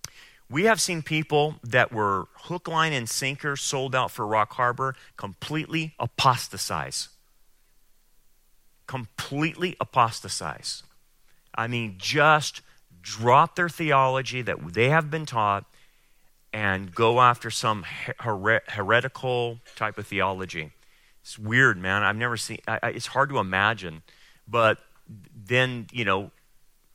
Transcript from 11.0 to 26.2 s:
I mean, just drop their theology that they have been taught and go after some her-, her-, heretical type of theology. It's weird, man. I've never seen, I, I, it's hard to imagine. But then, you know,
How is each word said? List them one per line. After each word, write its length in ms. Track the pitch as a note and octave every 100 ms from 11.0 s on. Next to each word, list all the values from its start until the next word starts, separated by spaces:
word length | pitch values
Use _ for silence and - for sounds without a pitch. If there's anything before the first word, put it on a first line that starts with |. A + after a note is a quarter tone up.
| _ _ _ _ _
I 120 | - A2+
mean, 280 | A#2+ A2+ F#2
just 640 | - D3 D3+ D3+ - - - _ _ -
drop 560 | - G#2+ A#2 C3+ E3 -
their 120 | E3+
theology 720 | - D#3 C#3 C3 C3 B2 B2+
that 320 | A2 - D#2
they 160 | F2 B2
have 200 | D#3+ D3+
been 140 | D#3+
taught 400 | D3+ A#2+ G#2 G2 - _ - _ _ _ _ _ _
and 420 | A2 G#2 F#2+ G2
go 260 | E2+ A2+ A#2+
after 300 | B2 A#2+ A2+
some 340 | - A#2+ G#2+
her-, 300 | E2+ - - -
her-, 440 | A#2+ G2+ G2+ A2 -
heretical 920 | G#2 G2 A#2 C3 - C3 B2 A#2+ A#2 - -
type 220 | G#2+ G#2
of 80 | G#2
theology. 680 | G2 F#2+ F#2+ F#2 E2+ D2+ - _ _ _ _
It's 180 | - -
weird, 380 | G#2+ A#2+ C3+ F#2
man. 280 | F#2 G2
I've 120 | G2+ G#2+
never 220 | A#2+ A2+
seen, 220 | - A2+ -
I, 120 | A2
I, 60 | A#2
it's 200 | A#2 -
hard 200 | B2+ C#3
to 100 | C3+
imagine. 600 | F#2+ F#2+ G2+ A2+ F2+ D#2+ - _ - _ -
But 320 | A#2 A2 G#2 _ - - G#2+ -
then, 520 | A2+ G#2 B2 B2+ B2 G#2+
you 140 | A#2+ G2+
know, 240 | F#2+